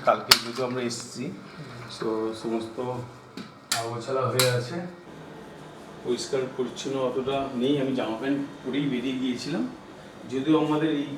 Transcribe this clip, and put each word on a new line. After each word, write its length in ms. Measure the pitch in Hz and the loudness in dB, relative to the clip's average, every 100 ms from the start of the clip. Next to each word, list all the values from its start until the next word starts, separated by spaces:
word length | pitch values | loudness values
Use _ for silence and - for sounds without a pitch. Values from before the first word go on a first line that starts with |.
| - | 4
কালকে 280 | 107 107 | 6 8
যেহেতু 320 | - 120 120 123 | 6 4 -2 0
আমরা 180 | 127 | 0
এসেছি, 500 | 120 113 - 117 139 - - - 135 120 - - | -2 -2 -6 -6 -6 -6 -12 -14 -12 -12 -12 -4
তো 320 | 113 110 110 110 | 0 2 0 -2
সমস্ত 380 | 117 113 113 - 127 123 - - - - - - - - | 0 0 -2 -4 -4 -4 -6 -12 -16 -14 -14 -12 -4 -2
আগোছালা 420 | 117 117 - 135 | -2 -4 -2 0
হয়ে 300 | 127 123 127 | 2 6 6
আছে। 240 | 120 - - - - - - - - - - - - - - 113 | 6 0 -6 -8 -10 -16 -16 -16 -16 -16 -16 -16 -16 -16 -8 -2
পরিষ্কার 360 | 123 - 135 127 - | -2 0 0 0 0
পরিচ্ছন্ন 420 | 123 - 139 135 | -2 -2 -2 0
অতটা 500 | 127 131 127 139 139 123 | 0 0 0 0 0 2
নেই, 260 | 127 147 | 4 4
আমি 160 | 131 127 | 4 2
জামা 200 | - - | 0 0
প্যান্ট 180 | 135 139 139 - 127 | 0 0 0 -6 -2
পরেই 160 | 131 | 0
বেরিয়ে 360 | 147 123 131 127 | 2 2 0 0
গিয়েছিলাম। 500 | 131 117 143 180 247 - - - - - - | 0 -2 -2 -2 -2 -4 -16 -16 -16 -14 -4
যদিও 360 | 131 143 156 151 | -2 6 6 6
আমাদের 240 | 151 156 | 4 4
এই 160 | 147 139 | 2 -2